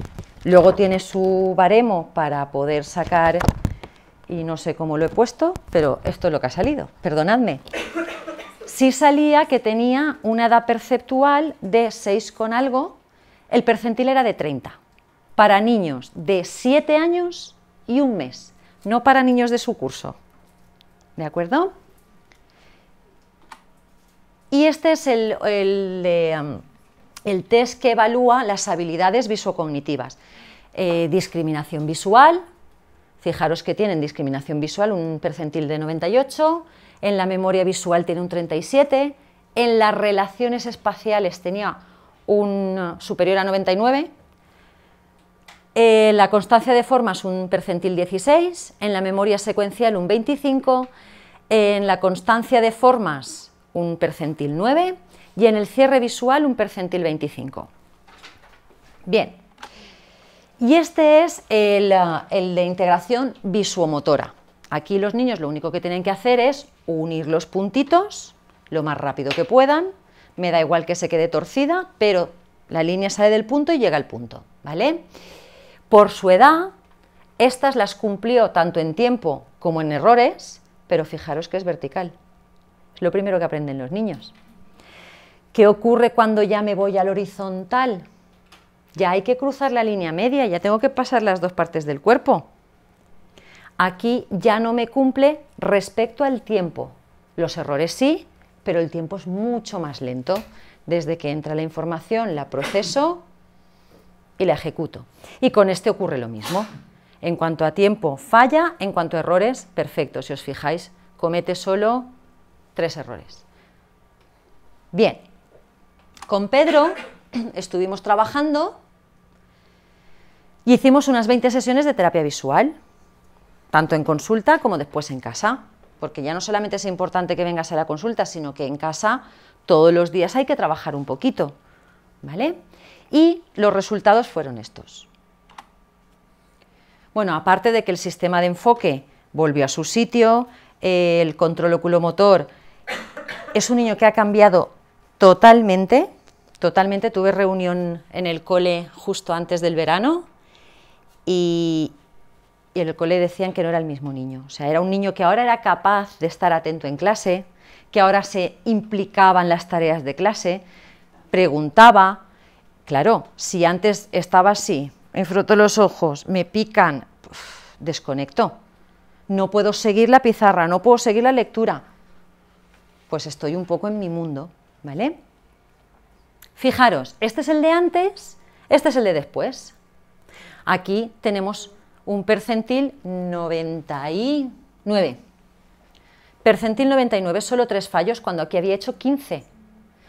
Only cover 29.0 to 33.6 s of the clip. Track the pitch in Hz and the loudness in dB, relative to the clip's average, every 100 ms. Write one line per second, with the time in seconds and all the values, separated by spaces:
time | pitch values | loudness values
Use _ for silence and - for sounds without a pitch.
29 | 185 233 214 214 196 175 156 143 143 135 | 2 2 -2 -4 -4 -6 -6 -6 -6 -6
30 | 123 - _ - - - _ - 180 170 | -6 -14 _ -20 -20 -20 _ -6 -2 0
31 | 165 180 175 170 160 151 147 151 156 160 | 0 -2 -2 -6 -4 -4 -6 -8 -6 -6
32 | 190 226 302 349 349 _ - _ _ _ | 4 6 8 4 -4 _ -20 _ _ _
33 | _ _ 175 160 160 160 | _ _ -8 -4 -2 -4